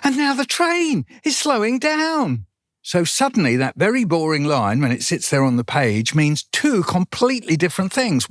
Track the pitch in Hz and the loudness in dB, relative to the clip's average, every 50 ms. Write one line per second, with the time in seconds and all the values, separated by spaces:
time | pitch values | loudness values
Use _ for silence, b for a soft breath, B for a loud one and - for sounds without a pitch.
0 | - 277 269 254 294 285 277 254 277 262 - - 339 330 339 349 349 320 294 185 | 0 0 0 2 0 0 0 0 -2 -4 0 0 0 0 2 0 0 0 0 -2
1 | 127 B B B B 311 277 - - 294 285 233 208 220 247 262 220 302 302 302 | -2 B B B B -4 -2 -2 0 0 0 2 2 0 0 0 0 0 0 0
2 | 311 320 320 311 277 180 127 117 101 - _ _ _ _ _ _ _ - - 180 | 0 0 0 0 0 0 -2 -4 -6 -10 _ _ _ _ _ _ _ -4 -2 0
3 | 175 156 - - 269 277 254 - 185 131 117 123 131 131 - - 151 196 233 262 | 0 0 0 0 0 0 2 2 2 2 2 2 0 -2 -2 0 0 0 2 2
4 | 247 196 151 170 160 156 156 151 143 147 147 135 113 101 104 131 147 131 117 123 | 0 0 0 0 0 0 0 0 0 0 0 0 2 2 0 2 0 0 0 -2
5 | - - - 151 - - - 143 139 135 123 120 120 - - 147 143 120 104 107 | -2 -4 -4 -4 -4 -2 0 2 2 2 2 0 -2 -2 -2 0 0 2 2 0
6 | 110 - - 151 156 147 151 151 - _ _ - - 302 285 214 175 - - 180 | -2 0 0 2 2 2 2 -2 -4 _ _ -2 0 2 2 2 0 0 0 0
7 | 185 - - - - 247 269 254 214 - 160 160 151 180 - - - 95 - - | -2 -2 -2 0 0 0 0 0 -2 -2 0 0 0 0 0 -2 -4 -4 0 -2
8 | 262 240 180 127 - - | 0 0 0 0 -2 -2